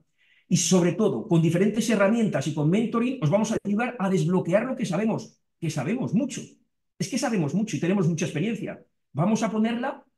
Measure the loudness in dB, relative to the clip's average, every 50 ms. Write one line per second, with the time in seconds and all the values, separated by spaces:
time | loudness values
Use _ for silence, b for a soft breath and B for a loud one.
0 | _ _ _ _ _ _ _ _ _ _ 0 0 2 4 4 4 4 4 2 2
1 | 0 0 0 -2 -2 2 2 4 4 4 4 4 2 2 2 0 0 0 2 2
2 | 4 2 4 2 0 0 0 -2 -2 -2 -2 0 2 2 2 2 0 0 0 -2
3 | -2 -2 -2 -2 -2 0 2 2 0 0 -2 -4 -2 -2 -2 0 -2 -2 -2 -4
4 | -2 0 0 2 2 2 0 0 0 2 0 0 0 0 -4 -4 -4 -2 -2 -2
5 | 0 0 -2 -2 -6 -10 _ _ _ _ _ _ -6 -4 -4 -4 -2 -2 -2 -2
6 | -2 0 0 0 0 0 -6 -10 -12 -14 -18 _ _ _ _ _ _ _ _ _
7 | -8 -4 -4 -2 -2 0 0 0 -2 0 0 -2 -2 -2 -2 -2 0 0 2 2
8 | 2 0 0 0 -4 -4 -2 -2 -2 -2 -4 -6 -8 -10 -12 -14 -18 _ _ _
9 | _ _ _ 0 2 2 2 2 0 -2 0 0 0 0 0 -2 -4 -6 -6 -8
10 | -14 _ _